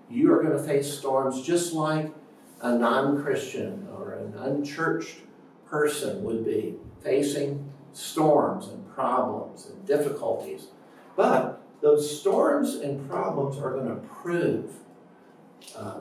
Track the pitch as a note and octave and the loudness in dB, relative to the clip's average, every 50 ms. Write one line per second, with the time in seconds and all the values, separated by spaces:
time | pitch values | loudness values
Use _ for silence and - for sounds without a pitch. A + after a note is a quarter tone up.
0 | - - A#2 B2+ D#3 F3 - - D#3+ D#3 C#3 C#3 - - C#3+ C#3 C#3 - - - | -16 -6 2 4 6 6 6 6 4 4 2 0 0 2 0 0 0 0 -4 -4
1 | - C#3 C3+ C3+ C3 C3 B2+ C3 - E3 F3 F3 E3+ E3 D#3+ D#3 D#3 D#3 D#3 D#3 | -2 0 2 2 2 0 -2 -2 0 0 2 2 2 0 -2 0 0 2 0 0
2 | D3+ - - - - - - - - - - - A#2+ A#2+ A#2+ A#2 A#2 A#2 - C3+ | -2 -4 -8 -14 -20 -20 -20 -20 -20 -20 -12 -4 -2 0 2 2 4 2 2 2
3 | C#3 C#3+ C#3+ C#3 - C#3 B2+ - - - - - - G2 - - - - F#2+ F#2+ | 2 2 2 0 0 0 -2 -2 -4 -6 -6 -6 -6 -6 -8 -10 -12 -12 -12 -12
4 | - - - - - G#2 G#2+ G#2+ A#2 C#3 D3 D3 C#3+ C#3+ - D#3+ E3 D#3 D#3+ D#3+ | -10 -10 -8 -8 -10 -10 -10 -6 -4 -2 -2 -2 -4 -4 -4 -2 0 0 0 -2
5 | - - - - - - - - - - - - - - D#3+ D3 D3+ D3 - - | -4 -8 -12 -16 -20 -20 -20 -20 -20 -20 -20 -20 -12 -4 0 2 2 2 0 -2
6 | - G#3 - - - - - - - - - - - - - - - - - - | -4 -4 -4 -4 -4 -2 -2 -2 0 0 0 0 -2 -4 -6 -10 -14 -18 -18 -8
7 | - - C3+ D3 C#3+ C#3+ C#3+ D3 C#3 C#3 C#3+ - - - - - - - - - | -2 2 2 2 2 2 0 -2 -2 -2 -4 -6 -8 -10 -14 -18 -20 -18 -16 -14
8 | - - - D#3+ D#3 D#3 D3 C#3 - - - - - - - - - - - C#3 | -12 -4 0 4 6 6 6 6 4 2 -2 -4 -8 -10 -12 -14 -14 -12 -6 -4
9 | C3 A#2 - - - - - - - - - - - - - - - - - D3 | -2 0 0 0 0 -2 -4 -6 -8 -10 -12 -16 -18 -18 -18 -10 0 2 2 2
10 | D3 - - - - - - - - - - - - - - - - - - - | 2 0 -2 -2 -2 -2 -2 -4 -6 -8 -12 -12 -14 -18 -20 -20 -20 -20 -20 -20
11 | - - - F#3+ A3 B3+ F3+ D#3+ - - - - - - - - D3 D3 D3+ D3 | -20 -4 0 2 4 4 4 4 2 0 -6 -12 -16 -20 -6 4 6 8 8 8
12 | - - - - - G3 - - - C#4+ C#4+ D4 A#3+ - - D3 D3 C#3 - - | 6 0 -4 0 0 2 4 4 4 4 4 4 2 0 0 -4 -4 -4 -4 -6
13 | - E3+ F3+ D#3 D3 D#3+ C#3+ C#3+ C#3 C#3 - C#3 C3+ B2+ C3 C3 B2 A#2 A2+ - | -6 -6 -4 -4 -2 -2 -2 -2 -2 -2 -2 -4 -4 -4 -2 -2 -4 -4 -6 -8
14 | - - - - - F3 F3 E3+ D3 C#3+ A2+ G#2+ C3 - - - - - - - | -10 -14 -16 -10 -4 -2 0 2 2 2 0 0 -4 -8 -12 -18 -20 -20 -20 -20
15 | - - - - - - - - - - - - - - - - G#3 - - - | -20 -20 -20 -20 -20 -20 -20 -20 -20 -20 -20 -20 -20 -18 -14 -12 -10 -10 -10 -10